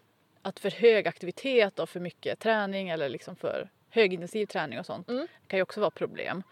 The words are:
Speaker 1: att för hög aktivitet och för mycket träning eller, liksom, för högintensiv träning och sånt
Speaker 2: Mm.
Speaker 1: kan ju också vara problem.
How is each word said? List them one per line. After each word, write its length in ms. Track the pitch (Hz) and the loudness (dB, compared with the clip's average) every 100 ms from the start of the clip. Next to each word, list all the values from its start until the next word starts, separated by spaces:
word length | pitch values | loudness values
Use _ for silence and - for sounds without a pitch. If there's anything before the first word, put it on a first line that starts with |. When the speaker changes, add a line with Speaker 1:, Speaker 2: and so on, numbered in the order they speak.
| _ _ _ _ | _ _ _ _
Speaker 1:
att 160 | 196 - | -10 -6
för 100 | 202 | -4
hög 380 | 160 233 220 170 | 4 6 6 4
aktivitet 680 | - 180 - 269 247 196 - | -2 -8 -6 2 4 4 2
och 100 | 160 | -6
för 120 | 180 | -6
mycket 380 | 175 - - - | -8 -6 -6 -2
träning 500 | 220 220 196 196 185 | 2 2 0 -4 -4
eller, 200 | 160 139 | -2 -2
liksom, 280 | 143 - 180 | -4 -10 -6
för 320 | 147 - - _ _ | -4 -4 -6 _ _
högintensiv 560 | 226 202 185 175 220 202 | 4 4 2 -4 -4 -2
träning 320 | 185 151 117 | -2 -4 -6
och 80 | 180 | -8
sånt 220 | 107 175 | -8 -6
Speaker 2:
Mm. 180 | 247 339 - - | -6 -6 -12 -2
Speaker 1:
kan 120 | 190 | 0
ju 40 | |
också 180 | 180 214 | 0 0
vara 100 | 185 | 0
problem. 520 | - 185 - - 175 - | 0 -6 -4 -6 -6 -6